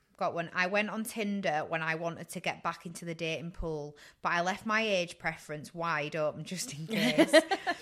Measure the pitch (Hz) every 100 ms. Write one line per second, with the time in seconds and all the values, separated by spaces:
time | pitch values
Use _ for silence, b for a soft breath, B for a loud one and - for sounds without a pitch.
0 | _ - 180 160 170 - 180 202 214 220
1 | 220 233 202 202 190 151 143 165 160 160
2 | 170 165 170 180 170 156 175 165 175 170
3 | 170 165 165 160 175 - 170 156 147 147
4 | B B 185 170 175 196 220 214 220 190
5 | 175 - 170 160 - 151 - 170 170 151
6 | 147 160 151 135 156 180 - 143 156 220
7 | 226 233 320 302 320 392 - 339